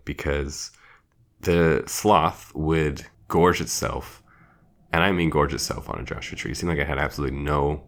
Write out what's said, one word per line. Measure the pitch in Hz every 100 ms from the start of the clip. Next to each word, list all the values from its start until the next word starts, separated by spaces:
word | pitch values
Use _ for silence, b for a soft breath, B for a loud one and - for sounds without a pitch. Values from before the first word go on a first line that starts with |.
| -
because | 71 76 71 69 - - b b b _ _ _ _
the | - 85 82 71 -
sloth | - 104 95 80 - - -
would | 78 80 76 67 - _ -
gorge | 85 90 87
itself, | - - - 67 - - b b b b b _ _
and | 85
I | 92
mean | 90 82
gorge | 76 71
itself, | 69 - - -
on | -
a |
Joshua | 60 - - -
tree. | -
It | -
seemed | 87
like | 78
it | 71
had | 69
absolutely | 71 - 69 69
no | 71 73 71 73